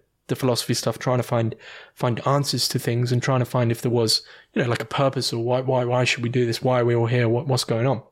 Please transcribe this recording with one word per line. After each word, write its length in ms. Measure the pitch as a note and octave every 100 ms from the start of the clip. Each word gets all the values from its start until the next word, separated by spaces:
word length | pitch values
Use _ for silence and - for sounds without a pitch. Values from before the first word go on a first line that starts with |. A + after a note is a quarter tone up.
| _ _
the 100 | -
philosophy 380 | - C3 A#2 -
stuff, 260 | A#2 A#2 -
trying 200 | C3+ B2
to 40 |
find, 320 | - A#2+ A2+ - - - -
find 260 | - B2 A2 C3
answers 400 | C#3+ C#3 B2 -
to 100 | B2+
things 320 | C3+ A#2+ B2
and 100 | B2
trying 160 | C#3 C3
to 60 |
find 260 | B2 B2+ A#2
if 100 | A2+
there 100 | B2
was, 320 | A#2+ A2+ - - - _
you 80 | A#3
know, 60 | A#2+
like, 140 | A#2
a 40 |
purpose 460 | A#2+ - C3+ C3 -
or 100 | A#2+
why, 200 | A#2 B2+
why, 240 | C3 B2+
why 180 | A#2+ B2
should 200 | B2 -
we 60 | A#2
do 160 | B2
this? 160 | A#2 A2+
Why 200 | C3 B2+
are 40 |
we 100 | A#2+
all 100 | A#2
here? 240 | A#2 B2 A2+
What, 180 | A#2+ D3
what's 160 | B2
going 220 | - A2+ C3
on? 140 | A#2+ -